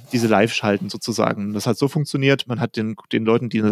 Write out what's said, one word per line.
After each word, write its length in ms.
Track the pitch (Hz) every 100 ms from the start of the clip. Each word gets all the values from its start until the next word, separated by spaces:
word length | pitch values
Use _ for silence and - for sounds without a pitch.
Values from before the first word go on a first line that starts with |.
| -
diese 140 | 123 117
Live-Schalten 640 | 104 110 - 107 101 101
sozusagen. 640 | 110 - 110 110 110 101
Das 140 | 104 -
hat 100 | -
so 120 | 139
funktioniert, 580 | 156 143 139 135 139 -
man 140 | 120
hat 160 | 117 -
den, 180 | 110 107 -
den 140 | 120 110
Leuten, 240 | 117 123
die 120 | 110 107